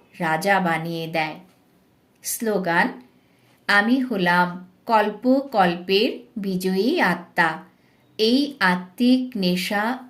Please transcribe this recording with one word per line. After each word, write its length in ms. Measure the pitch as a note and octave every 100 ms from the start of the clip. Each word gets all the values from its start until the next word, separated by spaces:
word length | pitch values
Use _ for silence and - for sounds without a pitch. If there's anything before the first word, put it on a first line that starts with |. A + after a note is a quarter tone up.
| _ -
রাজা 400 | E3 D#3+ F#3+ G3
বানিয়ে 480 | F3+ D#3+ E3 E3 E3
দেয়। 280 | D#3+ D#3 D3+ - _ _ _ _ _ _ _
স্লোগান, 640 | - - A3 G3 F#3 E3+ A#3+ - - _ _ _ _ _ -
আমি 320 | G3+ G#3+ C4+
হলাম 480 | B3+ G3+ F3 F3+ F3 F3 - _ -
কল্প 540 | A3 G#3 G3+ B3+ C4+
কল্পের 720 | C#4 A3 F3+ F3 F3+ G3 B3 - - A3
বিজয়ী 600 | G3 F#3 F#3 F#3 A3+ F4
আত্মা। 500 | G3+ F3 - - E3 E3+ - _ _ _ _ -
এই 360 | A3 B3+ C#4+ -
আত্মিক 800 | F#3 F3+ F#3 - B3 B3+ B3+ G#3
নেশা 600 | F3+ F3+ F#3 G#3 A3 B3+